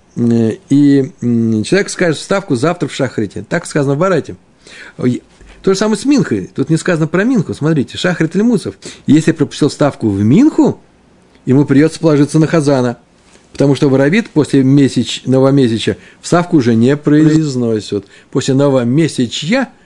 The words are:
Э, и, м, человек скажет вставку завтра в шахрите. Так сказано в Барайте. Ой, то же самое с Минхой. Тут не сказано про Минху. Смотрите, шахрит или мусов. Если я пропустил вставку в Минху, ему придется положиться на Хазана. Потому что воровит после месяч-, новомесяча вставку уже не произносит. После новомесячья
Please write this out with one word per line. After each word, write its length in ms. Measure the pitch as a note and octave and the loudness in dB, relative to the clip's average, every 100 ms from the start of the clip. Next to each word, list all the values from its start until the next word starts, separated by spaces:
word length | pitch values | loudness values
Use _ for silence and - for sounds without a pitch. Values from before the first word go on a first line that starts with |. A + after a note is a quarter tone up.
| _ - | _ -4
Э, 360 | A#2+ A#2 A2+ - - | 0 2 0 -4 0
и, 440 | C#3 C#3+ C#3 C3+ - | 2 4 2 0 -4
м, 420 | B2 A#2 A2+ A2 | -4 0 0 -2
человек 260 | G#2 F3+ G#3 | 0 -2 -2
скажет 280 | - F3+ D3 | -2 -2 -2
вставку 360 | - G3 F#3+ C3 | -4 -4 -2 -2
завтра 320 | D3 F3 C#3+ | -2 -4 -6
в 60 | |
шахрите. 500 | - C3+ - G#2 - G#2 | -4 -6 -4 -6 -8 -8
Так 180 | E3+ - | -8 -6
сказано 280 | D#3+ C#3 | -4 -2
в 40 | C#3 | 0
Барайте. 380 | F#3+ E3+ - F2+ _ _ - - - - | 0 -2 -4 -12 _ _ -20 -20 -20 -6
Ой, 240 | B2 B2 - _ - - | -4 -4 -8 _ -20 -6
то 100 | - | -4
же 60 | F#3+ | -2
самое 200 | G#3+ G#3+ | -2 -2
с 60 | |
Минхой. 460 | C4 C#4+ D#3+ G#2 - | 0 0 0 -4 -6
Тут 160 | - C#3 | -6 -2
не 60 | D#3+ | -2
сказано 300 | - E3 D#3 | -2 -2 -2
про 180 | F3+ | 0
Минху. 300 | G#3+ C4 - | 0 0 -2
Смотрите, 440 | G#2 D3 D#3 A2+ - | -4 -2 -2 -2 -4
шахрит 380 | F3+ E3+ D#3+ F#3 | -4 -2 -2 -2
или 60 | |
мусов. 340 | A3+ A3 G#2+ - - - - | 0 0 -4 -12 -16 -8 2
Если 240 | D3 D#3+ | 2 2
я 40 | |
пропустил 340 | - C3+ - D3 | 0 -2 -2 -2
вставку 400 | - D3 - A2+ | 0 -2 -2 -2
в 140 | G2 | 0
Минху, 580 | G#2+ D#3 D4 - C4 - _ _ _ _ _ _ - | 2 4 4 2 0 -2 _ _ _ _ _ _ 0
ему 180 | C3 | 2
придется 360 | C#3+ C3+ D#3 - | 4 2 2 0
положиться 380 | D#3+ D3 D3 D#3 | 0 2 2 2
на 80 | D#3 | 2
Хазана. 520 | E3+ C#3+ C#3 B2 A#2 _ _ _ _ _ | 2 0 0 0 -6 _ _ _ _ _
Потому 240 | - C#3 C3+ | -2 0 2
что 120 | D3 | 2
воровит 420 | C3 C#3 G3+ - | 2 2 0 0
после 340 | - C3+ C#3+ | -2 0 2
месяч-, 580 | C3 C#3+ C3+ - A#2 - - | 4 4 2 0 -4 -6 -2
новомесяча 680 | C3 C3+ C#3 B2+ A2 G#2+ G2 - - | 2 2 2 2 0 -4 -6 -10 -20
вставку 360 | - E3 E3+ D#3+ | -2 -2 2 0
уже 180 | A#2+ | 2
не 220 | A2+ A#2+ D3 | 2 2 0
произносит. 1120 | D#3 D3+ D#3 D#3 D#3 B2+ A#2+ A2 G2 G#2 - - _ | 0 2 4 2 0 -4 -4 -4 -4 -8 -8 -16 _
После 220 | C#3 - | -6 -2
новомесячья 1160 | C3+ C#3+ C3 A#2+ C3+ D#3+ - B2 - D3 B3 B3+ - | 0 2 2 0 0 0 -2 -4 -6 -4 -2 -4 -10